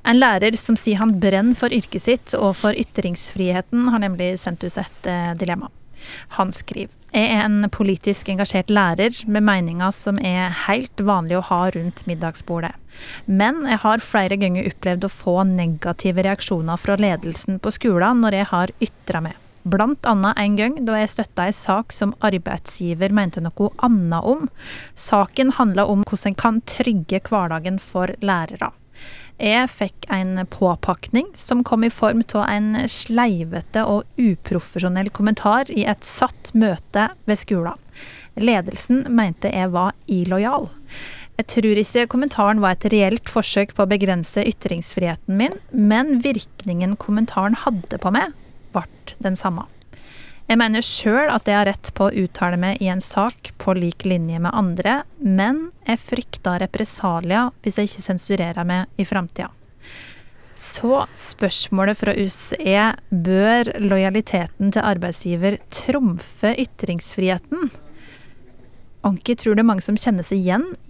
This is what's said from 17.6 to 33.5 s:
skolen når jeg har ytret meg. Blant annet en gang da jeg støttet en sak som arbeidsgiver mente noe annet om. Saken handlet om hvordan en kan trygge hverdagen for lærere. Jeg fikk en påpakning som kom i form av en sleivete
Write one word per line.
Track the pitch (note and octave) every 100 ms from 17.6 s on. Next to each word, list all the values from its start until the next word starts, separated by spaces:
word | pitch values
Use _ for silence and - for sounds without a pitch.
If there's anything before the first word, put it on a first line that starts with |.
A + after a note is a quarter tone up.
| G#3+
skolen | - A#3+ F3 F#3+ A#3+
når | A3+ G3
jeg | G3
har | F3 F#3 -
ytret | A3+ - - E3+ D#3+
meg. | - - - F3+
Blant | F#3+ A3+ D4 B3
annet | G#3 F#3+ -
en | G#3 G#3
gang | A3 D4+ A#3
da | G#3+
jeg | G#3+
støttet | - G#3+ -
en | F3+ G#3+
sak | - G3 A#3
som | - G3+ - G#3+
arbeidsgiver | F#3 - - - - F3 E3 F#3+
mente | G#3 F#3+ F3
noe | E3 - G3+ -
annet | B3 A3 E3+ E3
om. | - D4 D4+ - - - - -
Saken | - G#3 G3 - C4 -
handlet | A3+ F#3+ G3+
om | G3+ G#3
hvordan | G3 G3+
en | F#3+
kan | A3+ A3 -
trygge | - B3 G3+ D#3+ F#3+ -
hverdagen | G#3+ F3 D#3+ F3 F#3+
for | - F#3 F#3 -
lærere. | G3+ F3+ D#3+ - - - - - - - - -
Jeg | G#3+ A3+ B3+
fikk | - G3 - -
en | F#3+ F#3+ F#3 F#3
påpakning | - F#3 E3+ - F3 - A#3+ F#4+ -
som | - B3
kom | B3+ A3+ A#3
i |
form | - A3 A3+ A3+ G#3
av | G#3
en | G#3 G#3+ A3 B3+
sleivete | - - A3+ A#3+ F3+ E3